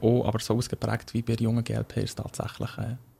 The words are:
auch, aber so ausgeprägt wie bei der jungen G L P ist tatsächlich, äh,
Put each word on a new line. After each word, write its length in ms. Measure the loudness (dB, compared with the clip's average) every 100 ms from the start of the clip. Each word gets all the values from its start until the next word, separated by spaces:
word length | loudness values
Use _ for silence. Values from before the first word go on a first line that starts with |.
auch, 240 | 6 6 4
aber 120 | 2
so 160 | 2 0
ausgeprägt 580 | 0 -2 -2 -2 -2
wie 80 | -2
bei 140 | 0 2
der 80 | 2
jungen 180 | 2
G 100 | 0
L 120 | -2 -2
P 180 | -2
ist 120 | -4 -4
tatsächlich, 540 | -8 -6 -6 -6 -6 -4
äh, 180 | -6 -8 -12 _